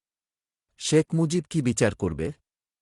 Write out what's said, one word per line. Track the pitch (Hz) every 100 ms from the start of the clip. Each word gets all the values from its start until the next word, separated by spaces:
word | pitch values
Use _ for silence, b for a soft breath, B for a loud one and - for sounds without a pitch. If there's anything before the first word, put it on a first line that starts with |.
| _ _ _ _ _ _ _ _
শেখ | - 156 156 165
মুজিব | 160 175 -
কি | 165
বিচার | 123 110 113 -
করবে? | 95 73 82 - _ _ _ _